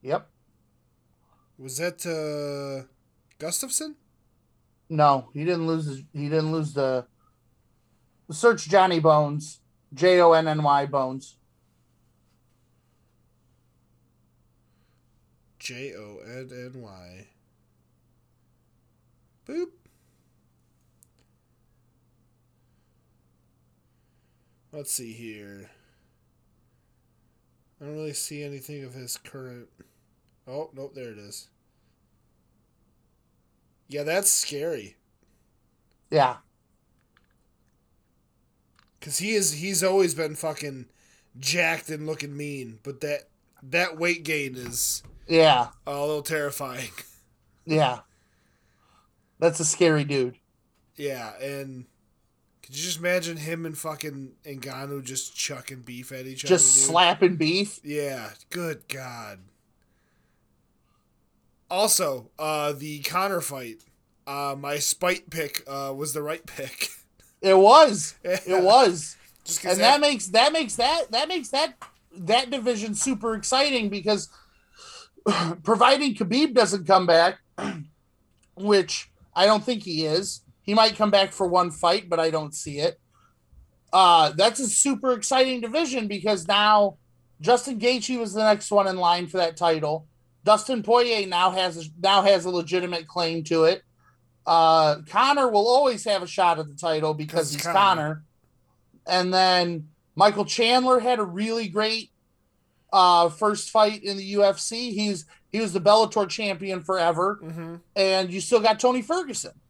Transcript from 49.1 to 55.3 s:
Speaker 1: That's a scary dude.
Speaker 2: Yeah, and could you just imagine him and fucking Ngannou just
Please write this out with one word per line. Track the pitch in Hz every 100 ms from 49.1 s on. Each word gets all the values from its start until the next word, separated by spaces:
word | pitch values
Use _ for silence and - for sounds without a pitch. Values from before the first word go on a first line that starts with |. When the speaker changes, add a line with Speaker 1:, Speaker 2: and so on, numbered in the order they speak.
| _ _ _
Speaker 1:
That's | 170 160
a | 160
scary | - 170 151 143
dude. | 143 127 120 _ _ _ _ _ -
Speaker 2:
Yeah, | 143 131 113 101
and | 135 139 135 127 123 _ _ _ _ _ _ _
could | - 135
you |
just | 175 160
imagine | 175 180 165 165
him | 151 165 165
and | 151
fucking | 160 147 156 139 135 _ 151
Ngannou | 139 131 131 139 139
just | 123 131 -